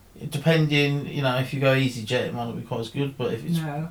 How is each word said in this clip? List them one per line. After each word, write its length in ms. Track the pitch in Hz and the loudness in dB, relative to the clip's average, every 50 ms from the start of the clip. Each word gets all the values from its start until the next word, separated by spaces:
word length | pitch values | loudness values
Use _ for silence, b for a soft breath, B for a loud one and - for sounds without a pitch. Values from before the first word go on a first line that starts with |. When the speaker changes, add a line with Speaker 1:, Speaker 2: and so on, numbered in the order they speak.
| B B - - - - | B B -16 -12 -10 -6
Speaker 1:
depending, 760 | - 143 131 165 160 160 156 147 147 143 143 143 143 143 143 - | -4 0 2 4 4 6 4 4 4 4 4 2 2 0 -2 -4
you 140 | - 143 | -4 -2
know, 140 | 139 131 123 127 | 0 0 2 0
if 160 | 131 131 - | 0 -2 -2
you 60 | 135 | 2
go 160 | 139 135 131 | 4 4 4
EasyJet, 520 | 131 135 127 - 120 107 101 127 123 110 - | 4 4 2 0 -2 -4 -2 0 0 0 -2
it 60 | - | -4
might 120 | 120 117 | -4 -6
not 100 | 117 110 | -6 -6
be 60 | 120 | -8
quite 180 | 117 - 123 117 | -8 -6 -4 -4
as 80 | 117 113 | -4 -4
good, 280 | - 139 139 143 139 - | -4 -2 -2 -2 -2 -4
but 160 | 120 120 - | -4 -2 -2
if 100 | 113 143 | -4 -2
it's 120 | 156 170 165 | -2 -2 0
Speaker 2:
No. 320 | 160 151 147 147 160 170 | -2 -2 -4 -6 -6 -6